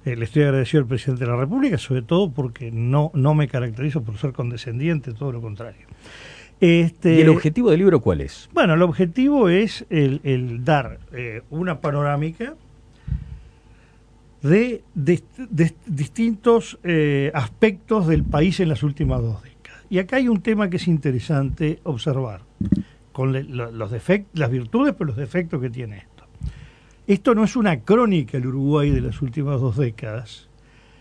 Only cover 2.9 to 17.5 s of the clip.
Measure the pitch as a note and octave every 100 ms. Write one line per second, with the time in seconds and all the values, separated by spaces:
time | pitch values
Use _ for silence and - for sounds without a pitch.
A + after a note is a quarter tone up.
2.9 | D3 D3+ D3 C#3 D3+ C#3+ B2+ A#2+ A2 D3
3.9 | C#3+ A2+ G#2 C#3+ B2+ A#2+ A#2 A#2+ A#2 D#3+
4.9 | D#3 B2 A2 C#3+ A#2+ A2+ G2+ A#2 - -
5.9 | - - - - - - - F3 E3+ E3
6.9 | - F3 D#3+ D#3+ E3 D3+ D#3 A#3+ D#3+ G3
7.9 | D3+ - D#2 C2+ - - F4 G#3 D#3+ F3+
8.9 | D#3 F3+ B3+ C4+ C#4+ F#3+ F3+ G#3+ - -
9.9 | D#3+ C#3 C#3 C#3 B2+ B2 A#2 B2 D3 A#2
10.9 | - - B2 A#2+ A2 - D#3 F3+ C#3+ D3+
11.9 | C#3+ C#3+ C#3+ D#3+ E3 B3 D#4+ - - _
12.9 | _ - - - - - _ _ - _
13.9 | _ _ _ _ _ C#3+ G3 B3 A3 _
14.9 | E3 C#3 F3 - - B3 D#3 E3 - A#3+
15.9 | C#3+ D3 - A3+ G#3 A#3+ A#3 A#3 - F3
16.9 | D#3+ D3 C#3 C#3 D3+ A2